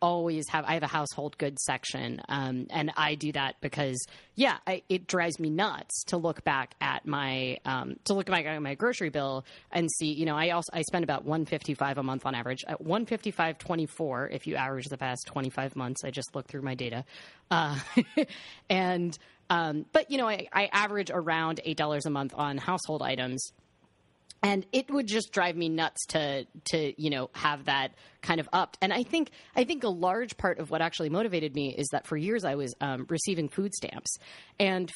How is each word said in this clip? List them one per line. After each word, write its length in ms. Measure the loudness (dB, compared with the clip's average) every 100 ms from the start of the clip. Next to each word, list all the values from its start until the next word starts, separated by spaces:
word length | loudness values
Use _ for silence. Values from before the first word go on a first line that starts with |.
always 460 | 2 4 2 0 0
have, 160 | -2
I 100 | 2
have 80 | 2
a 60 | 2
household 500 | 2 -2 -2 -6 -2
goods 240 | -2 0
section, 580 | -2 -2 -2 -4 -4 -4 -2
um, 380 | -2 0 -2 -2
and 220 | 0 0 2
I 180 | 2
do 160 | 2 -2
that 300 | 0 -2 -2
because, 440 | -4 0 0 -2 -6 -12 -8
yeah, 220 | 2 4 4 0
I, 160 | -2 0
it 180 | 0 2
drives 320 | 2 2 2
me 120 | 0
nuts 520 | 2 0 -2 -6 -8 -2
to 100 | 0
look 260 | 0 0
back 320 | 2 2 0 -2
at 260 | -2 -2 -2
my, 520 | -2 0 0 -2 -2
um, 300 | -2 -2 -2 -6 0
to 80 |
look 120 | 0 2
back 180 | 2
at 160 | 2 -2
my 140 | -2
grocery 360 | 0 0 0 -2
bill 340 | 0 -2 -2 -6 -16 -4
and 180 | 0 0
see, 240 | 0 -2
you 140 | 0 0
know, 80 |
I 160 | 2 2
also, 200 | 2 -2
I 100 | -4
spend 220 | -2 0
about 200 | 0 0
one 200 | 0 0
fifty-five 520 | 0 -2 -2 0 0 0
a 60 |
month 240 | -2 -2 -4
on 80 |
average, 300 | -4 -4 -6 -6
at 140 | -6
one 260 | 0 0 0
fifty-five 520 | -2 -2 0 0 0
twenty-four 720 | -2 0 0 -2 -2 -2 -2
if 180 | -4 -4
you 80 | -2
average 300 | 0 -2 -6
the 120 | -4
past 300 | -4 -4 -6
twenty-five 480 | -4 -4 -2 -4 -4
months. 260 | -6 -4
I 80 | -6
just 240 | -6 -8
looked 160 | -8 -8
through 120 | -6
my 120 | -6
data. 300 | -4 -4 -6 -8 -14 -20 -14 0
Uh, 260 | 2 2 -2 0 2 2 2
<laughs> 0 | 0 -2 -16 -10 0
and, 480 | 2 2 2 0 -4 -14 _ 0
um, 380 | 2 2 -2 2
but, 180 | 2 4
you 80 | 0
know, 100 | 0
I, 200 | 0 0
I 140 | 2 4
average 400 | 4 2 0 0
around 480 | 0 2 2 2 0
eight 120 | -2 0
dollars 280 | 2 2
a 60 | 0
month 240 | 0 -2
on 240 | -2 -2 0
household 440 | 0 -2 -2 -2
items. 500 | 0 0 0 -2 -6 _ _ _ _ _ _ _ -20 0
And 220 | 2 2 0
it 180 | 0 0
would 160 | 0 0
just 240 | 0 0
drive 240 | 2 2 2
me 120 | 0
nuts 360 | 2 0 -2 -2
to, 400 | 0 0 -2 -6 -10 -2
to, 280 | 0 0 0
you 100 | 0
know, 200 | 0 -4
have 340 | 0 0 0 2
that 260 | 2 2 -4 -20 -6
kind 180 | 2 2
of 80 | 4
upped. 240 | 2 2 2
And 100 | 2
I 120 | 2
think, 260 | 0 0 -2 -6 -4
I 80 | 2
think 220 | 2 2
a 40 | 0
large 480 | 2 2 2 -2 -2
part 220 | 0 0
of 100 | 0
what 140 | 2
actually 280 | 0 0 0
motivated 440 | 2 2 2 0
me 180 | 0 -2
is 140 | 0 0
that 160 | -2 -2
for 80 | -2
years 280 | 0 0
I 120 | 0 0
was, 180 | -2 -2
um, 260 | -2 -2 -2
receiving 400 | -2 0 0 0
food 240 | 0 -2
stamps. 440 | -2 -8 -8 -8 -8 -10 -20 -10 0
And 320 | 0 2 -4